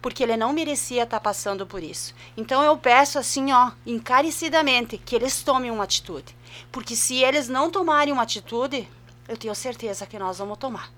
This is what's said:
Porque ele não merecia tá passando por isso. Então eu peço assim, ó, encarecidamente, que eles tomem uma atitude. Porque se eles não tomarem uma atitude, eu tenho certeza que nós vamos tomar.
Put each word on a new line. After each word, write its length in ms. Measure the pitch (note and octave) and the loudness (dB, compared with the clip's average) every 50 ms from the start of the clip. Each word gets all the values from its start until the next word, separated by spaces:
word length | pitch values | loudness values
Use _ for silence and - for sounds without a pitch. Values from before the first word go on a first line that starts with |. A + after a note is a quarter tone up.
Porque 240 | - B3+ - - C4 | -6 -8 -4 -2 -2
ele 120 | A#3 A3+ | 0 0
não 160 | A3+ A3 A#3+ C#4+ | 0 0 0 0
merecia 540 | D#4 D#4+ D4 D4 - - - B3 A#3+ A#3 | -2 -2 -2 -4 -4 -4 -4 -2 -2 -2
tá 140 | A#3 - A3 | -2 -2 -2
passando 440 | - G#3+ C#4+ - - G#3 G3 F#3+ G3 | -2 -2 -4 -2 -4 -6 -6 -6 -8
por 200 | F#3 - G3 D#3+ | -10 -10 -12 -12
isso. 320 | D3+ - - - - - - - - - | -10 -10 -10 -12 -12 -14 -18 -20 -18 -12
Então 280 | - A3 A3+ C4+ C4 D4 | -12 -6 0 2 4 6
eu 120 | D4+ D4+ | 4 4
peço 440 | D4+ - B3+ A#3+ B3+ C#4+ C#4 - C#4+ | 4 6 6 8 8 8 6 4 -4
assim, 320 | A#3+ - - C#4 C4+ C#4 C4+ | -4 -2 -2 -2 0 4 6
ó, 180 | B3 B3 B3 - - - | 6 6 4 2 -8 -10
encarecidamente, 1120 | - A#3 A3+ A#3 - B3 C4 D4 E4 D4+ - E4 D#4+ C#4 D#4+ D#4 C#4+ B3+ B3 A#3+ A#3 - G3 | -8 -8 -6 -2 2 4 4 4 4 -2 -4 -4 2 2 2 4 4 2 2 0 -2 -10 -14
que 160 | - - B3 | -10 -2 -2
eles 260 | A#3 A#3+ C4+ B3+ - | 0 0 0 -2 -4
tomem 300 | - - C#4 C4 B3+ A#3+ | 0 0 0 0 0 -2
uma 140 | A3+ G#3+ G3+ | -4 -4 -2
atitude. 500 | F#3+ - - - - F3 C#3 B2+ - - - - - - - - - - | -2 -2 -4 -4 -6 -12 -12 -12 -14 -20 -20 -20 -20 -20 -20 -20 -14 -12
Porque 240 | B3+ - - A#3 | -12 -10 -6 -4
se 260 | A3 - - B3+ B3+ C4 | -2 -2 0 4 4 4
eles 260 | C4 C4+ D4+ C#4 A#3 | 4 4 2 0 0
não 220 | B3+ C4 C#4+ E4+ | 0 0 0 0
tomarem 420 | F4 G4 F#4 E4 D4+ D4 D4 C#4+ C#4+ | 0 0 0 2 4 4 4 2 2
uma 120 | B3+ A#3 | 0 -2
atitude, 640 | A3+ - A3 - - A3+ A#3 B3 B3+ C4 C4 - - - - - - - - - - | -2 -4 -10 -8 -8 -4 -4 -4 -2 -4 -6 -8 -8 -16 -20 -20 -20 -20 -20 -14 -14
eu 80 | D#3 | -12
tenho 180 | - - A3 G#3 | -10 -8 -10 -8
certeza 500 | G3+ - C4 A#3+ A#3 - A3 G3 - D4+ | -8 -8 -10 -10 -8 -8 -8 -8 -8 -10
que 140 | - - G#3+ | -12 -10 -8
nós 220 | G3 F#3 F#3 F3 | -6 -6 -6 -6
vamos 180 | G3+ G3+ G#3 G#3 | -8 -10 -8 -8
tomar. 320 | - C4+ A3+ G3 - - - | -8 -8 -8 -8 -12 -16 -18